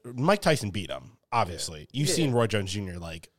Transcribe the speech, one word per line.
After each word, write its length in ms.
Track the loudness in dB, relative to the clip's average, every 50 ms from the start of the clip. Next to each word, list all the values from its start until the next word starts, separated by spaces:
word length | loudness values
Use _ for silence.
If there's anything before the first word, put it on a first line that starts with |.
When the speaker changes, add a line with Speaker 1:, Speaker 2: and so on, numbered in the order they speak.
| -12
Speaker 1:
Mike 380 | -10 -4 0 2 4 2 4
Tyson 280 | 4 4 2 4 0 -2
beat 180 | -4 -4 -6 -6
him, 260 | -8 -10 -10 -14 -20 _ _ _
obviously. 480 | 0 2 2 0 -2 -6 -8 -8 -8 -12
Speaker 2:
Yeah. 60 | -14 -8
Speaker 1:
You've 160 | -4 0 0 2
Speaker 3:
Yeah. 40 | 2
Speaker 1:
seen 160 | 2 2 4
Roy 160 | 4 4 4
Jones 240 | 4 2 0 0 -2
Junior, 300 | -4 -4 -4 -6 -8 -8
like, 280 | -8 -10 -10 -12 -14 -18 _